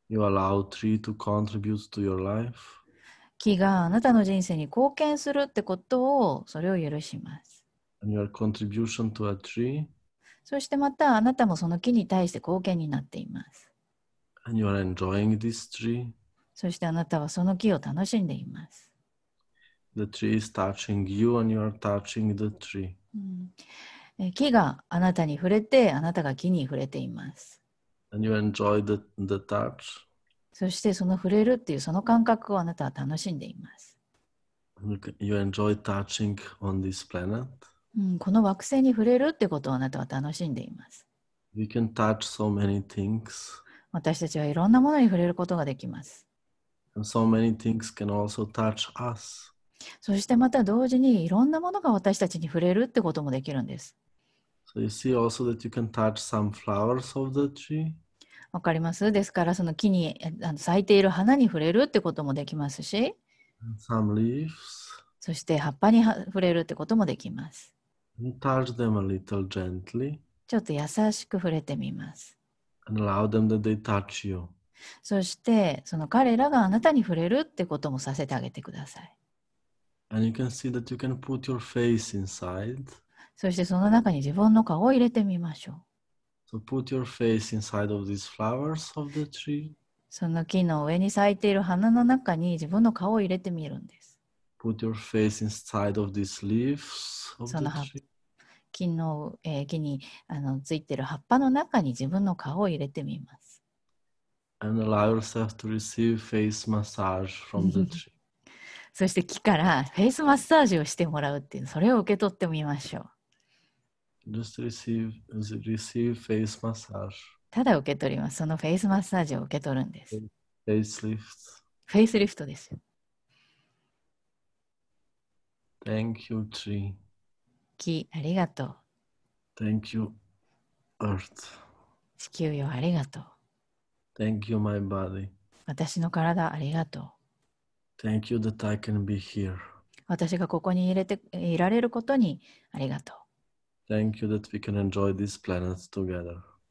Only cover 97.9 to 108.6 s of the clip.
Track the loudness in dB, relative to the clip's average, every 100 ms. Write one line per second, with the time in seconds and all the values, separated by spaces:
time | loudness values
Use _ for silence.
97.9 | -12 -20 _ _ _ _ _ _ -6 -4
98.9 | -2 -2 -4 -8 -10 -8 -6 -4 -4 -4
99.9 | -6 -8 -20 -12 -6 -4 -4 -4 -6 -4
100.9 | -6 -6 -8 2 4 4 2 2 0 0
101.9 | -2 -2 0 0 -2 -4 -2 -2 -2 -4
102.9 | -6 -8 -8 -12 -20 _ -20 _ _ _
103.9 | _ _ _ _ _ _ _ -2 0 2
104.9 | 4 4 2 0 -2 -2 -4 -6 -4 -4
105.9 | 0 2 2 0 0 0 0 -2 -2 -2
106.9 | -2 -2 -2 -4 -10 -8 0 2 2 0
107.9 | -2 -14 _ _ _ -20 -20